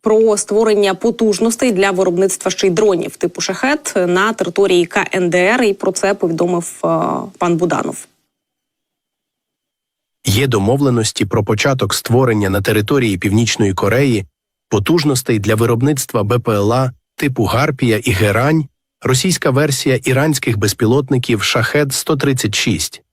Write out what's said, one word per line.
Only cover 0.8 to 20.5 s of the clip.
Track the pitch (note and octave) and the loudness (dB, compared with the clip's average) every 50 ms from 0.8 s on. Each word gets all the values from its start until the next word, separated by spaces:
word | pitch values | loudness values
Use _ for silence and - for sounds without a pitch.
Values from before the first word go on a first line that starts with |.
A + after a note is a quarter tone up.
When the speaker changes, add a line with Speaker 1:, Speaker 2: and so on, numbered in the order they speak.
| G3+ F#3+ F#3+ | 2 0 0
Speaker 1:
потужностей | F#3 - A#3 A#3 - A3+ A3 G3+ F3 A3 A#3 A3+ - C4+ B3+ | 0 -2 -2 0 0 0 0 2 0 0 -2 0 0 0 0
для | G3+ F3+ G3 G3 | 2 2 0 0
виробництва | F#3 F3+ F#3+ F#3 E3+ F3 F#3+ F#3+ - - - F#3+ | 0 0 0 0 2 2 0 0 -2 -4 -6 -6
ще | F#3 - - | -2 0 0
й | F#3+ | 0
дронів | F3 F#3+ G#3+ G#3 F#3+ E3+ - - - | 2 2 2 2 2 0 -4 -8 -6
типу | _ - - - - | _ -6 -4 -4 -6
"Шахед" | - - F#3+ - - C4 D4 D4+ - - - | -6 -6 -6 -4 -2 -2 -2 -2 -4 -4 -2
на | G3+ F3+ F3 F3+ F#3 G3+ A3 A3 | -2 0 2 2 2 0 0 -2
території | - F#3 F3+ E3+ - G3+ F#3+ F#3 F3 E3+ | -2 -6 -4 0 0 2 4 4 2 2
К | E3 - G#3 - - - | 0 -2 -4 -4 -2 -2
Н | F#3 F3+ F3 | -2 0 0
Д | E3 | 2
Р, | F3+ F3+ G3 A#3 B3+ B3 | 2 2 2 2 2 2
і | G#3 G3 | 0 0
про | - - F#3+ | 0 -2 -4
це | F#3 - - G3 G3+ | -2 -2 -2 -2 0
повідомив, | F#3+ - E3 E3 D#3+ F3 F3 F3+ F3 E3+ - - - - | 0 -2 -2 0 0 0 0 0 -2 -4 -6 -10 -4 -2
е, | E3 E3 D#3+ - - - - - G3 - | 0 0 0 0 -2 -4 -6 -8 -10 -8
пан | - F#3 F3 E3+ | -4 -2 0 0
Буданов. | D#3+ F3+ E3+ - - - - - - - _ _ _ _ _ _ _ _ _ _ _ _ _ _ _ _ _ _ _ _ _ _ _ _ _ _ _ _ _ _ _ _ _ _ _ _ _ _ _ _ _ _ _ _ | 0 0 0 -2 -2 -4 -6 -8 -10 -16 _ _ _ _ _ _ _ _ _ _ _ _ _ _ _ _ _ _ _ _ _ _ _ _ _ _ _ _ _ _ _ _ _ _ _ _ _ _ _ _ _ _ _ _
Speaker 2:
Є | - G2+ G#2 C#3+ | -2 0 2 2
домовленості | C#3 A#2 G#2 F#2+ G#2+ C3 C#3 C#3+ C3+ A#2+ A#2 A2 - - - G#2 | 2 0 0 2 2 2 2 2 2 2 2 0 -2 -2 -4 -4
про | F#2+ - A2+ G2+ | -2 0 -2 0
початок | - A2 G#2 - C#3+ C3+ B2+ G#2 F#2+ - | 0 -2 0 0 0 0 0 -2 -2 -4
створення | - - - A#2 B2 C3 A#2+ A2 G#2 G#2 F#2+ | -6 -2 0 2 2 4 2 2 0 0 0
на | G2 G2+ | 0 0
території | G2 - G#2+ G#2+ G#2 - C#3+ C#3 B2 A2 F#2+ | 0 0 0 0 0 2 0 0 2 0 -2
Північної | F2 - G#2 G2 A2 A#2+ A2+ - - A2 G2 F#2 | -2 -2 0 2 2 2 0 0 0 0 0 0
Кореї | - - G2 G#2+ B2+ C#3+ C#3 A#2 G2+ F2+ _ _ _ _ _ _ _ _ _ | 0 0 0 2 2 2 2 0 -2 -4 _ _ _ _ _ _ _ _ _
потужностей | - G#2 G2 - D#3+ F3 C#3+ D3 C3+ B2 - - A#2 G#2+ | -2 -2 0 2 2 2 2 2 0 0 0 -2 -2 0
для | G2 G#2+ A2 | 0 0 0
виробництва | G#2+ A#2 A#2 A#2 A#2 B2 D3 D#3 C#3 - - - A2+ G2+ | 2 2 0 2 2 2 0 0 0 -4 -4 -2 -2 0
Б | G#2+ A#2+ B2 | 0 0 0
П | - A#2+ G#2+ | 0 0 0
Л | G2+ G2+ G#2 A#2+ | 2 2 2 2
А | B2+ C3 B2+ B2+ _ _ _ _ | 2 0 -2 -4 _ _ _ _
типу | - D#3 C#3+ B2+ A#2+ A2 | -4 -4 -4 0 0 -2
"Гарпія" | F#2+ G#2+ A#2+ C#3+ D3+ C#3 - C#3 A#2+ A2 | 0 0 0 0 -2 -2 0 0 0 0
і | G#2 - - | 0 0 -2
"Герань", | G#2 F#2 G#2+ G#2 G2+ A2+ B2+ D3 D#3+ D#3+ D3 - _ _ _ _ _ _ | 0 2 2 2 2 2 2 2 2 0 0 -4 _ _ _ _ _ _
російська | - - B2+ B2+ - F#3 E3 - - D3+ | -2 0 0 2 2 0 -2 0 0 0
версія | B2+ C3+ D3+ D3+ C3+ - - C#3+ C3 | 2 2 2 0 -2 -2 0 0 0
іранських | A2+ - C3+ B2+ C3 D3 D#3+ D3 - - C3 | 0 0 0 0 2 2 0 0 0 -2 -2